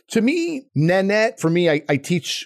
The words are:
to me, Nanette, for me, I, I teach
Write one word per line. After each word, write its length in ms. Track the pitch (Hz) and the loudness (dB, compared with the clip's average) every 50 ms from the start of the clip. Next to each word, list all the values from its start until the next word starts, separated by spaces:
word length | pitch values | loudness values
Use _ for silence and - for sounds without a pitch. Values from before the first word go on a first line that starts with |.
| _ - | _ -4
to 120 | - 226 | 0 0
me, 460 | 208 262 330 349 339 349 311 262 - _ - | 2 2 2 0 -2 -4 -4 -8 -10 _ -2
Nanette, 640 | 139 156 165 180 190 190 196 208 214 220 240 226 - | 0 2 2 2 2 2 2 2 2 0 0 -2 -2
for 100 | - 165 | -2 0
me, 180 | 165 175 175 | 2 2 2
I, 140 | 165 147 151 151 - | 2 2 0 0 -2
I 80 | 147 | -2
teach 480 | 131 - - 180 175 - - - - - | -2 -2 -2 -2 -2 -2 -4 -8 -10 -8